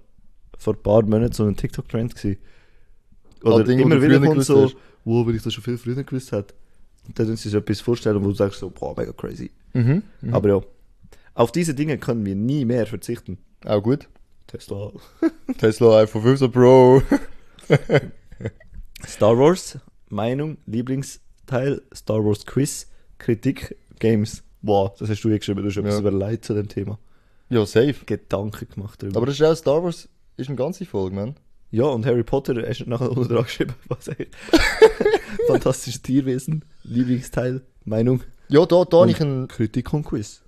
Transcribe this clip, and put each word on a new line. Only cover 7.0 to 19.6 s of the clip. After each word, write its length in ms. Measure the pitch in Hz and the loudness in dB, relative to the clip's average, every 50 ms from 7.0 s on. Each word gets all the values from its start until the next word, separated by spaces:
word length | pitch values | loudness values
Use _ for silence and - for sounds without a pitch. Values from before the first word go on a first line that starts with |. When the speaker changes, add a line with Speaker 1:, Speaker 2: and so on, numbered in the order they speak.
| _ - | _ -12
Speaker 1:
Und 100 | - - | -4 -4
dann 180 | 113 110 113 | -2 -2 -2
sie 140 | 107 - 107 | -6 -4 -2
so 80 | 104 104 | -2 -2
etwas 240 | 104 - 107 - | 0 -2 -4 -4
vorstellen, 420 | - - 120 117 - 110 107 101 98 | -2 -4 -4 -2 0 0 0 0 0
wo 40 | 101 | 0
du 80 | 101 | 0
sagst 240 | - 104 98 - - | 0 -2 -2 -2 -6
so, 100 | 101 92 | -12 -12
boah, 240 | - - - - - | -12 -10 -10 -10 -8
mega 160 | - 58 - | -8 -8 -8
crazy. 380 | - - - - - - - - - _ _ - - | -10 -12 -12 -12 -12 -12 -14 -14 -16 _ _ -8 -2
Speaker 2:
Mhm, 300 | 131 117 123 147 196 - - - - | 0 2 2 2 0 -2 -6 -12 -14
mhm. 120 | - 123 113 | -8 -4 -2
Speaker 1:
Aber 140 | 104 92 101 | 0 2 2
ja, 120 | 101 95 - - - _ - _ _ _ - - - - - _ - | 2 2 0 -6 -16 _ -20 _ _ _ -20 -20 -20 -20 -20 _ -2
auf 180 | - 117 117 | -2 -2 0
diese 220 | - 165 175 165 135 | 0 -2 -2 -2 -2
Dinge 240 | 127 151 160 139 107 | -4 -4 -4 -4 -6
können 260 | - - 120 117 104 98 | -4 -4 -4 -2 -2 -4
wir 80 | 95 | -4
nie 280 | 98 107 127 143 151 131 | -4 -2 -2 -2 -2 -2
mehr 220 | 113 123 120 107 | -2 -2 -2 -2
verzichten. 540 | 98 113 - - - 120 - - - 92 - - _ _ _ - | -4 -6 -10 -10 -10 -10 -10 -10 -14 -16 -16 -16 _ _ _ -6
Speaker 2:
Auch 160 | - 107 104 | -2 -2 0
gut. 260 | 101 113 139 151 - - - - - _ _ - - - | 0 0 -2 -2 -4 -10 -20 -20 -20 _ _ -20 -20 -20
Speaker 1:
Tesla. 440 | - - - - 104 101 104 101 - - - - _ - | -20 -18 -14 -12 -12 -12 -12 -14 -16 -18 -20 -18 _ -4
<laughs> 360 | 330 320 - - - - 247 - | -4 -4 -4 -4 -12 -12 -6 0
Speaker 2:
Tesla, 380 | - 110 110 - 127 113 110 110 | 0 0 2 6 6 8 8 8
iPhone 240 | 110 107 - 110 107 | 6 4 2 -2 0
fünfzehn 280 | 120 135 135 135 120 | 2 2 2 2 0
Pro. 520 | 113 123 123 127 131 131 127 127 131 135 - - 285 - - - - - - - - - - - | 4 6 8 8 10 10 10 10 8 6 6 4 0 -2 -2 -4 -14 -16 -20 -20 -20 -10 -2 0
<laughs> 1400 | 160 - - - 185 143 - 185 - - - - - - 117 107 - - - - - - - - - - - | 0 0 2 2 0 0 0 -2 -14 -18 -20 -20 -18 -12 -12 -12 -12 -14 -20 -20 -20 -18 -18 -18 -18 -18 -18
Speaker 1:
Star 320 | - - - 110 104 117 120 | -12 -4 0 2 4 4 6
Wars, 400 | 139 160 180 185 | 4 4 2 2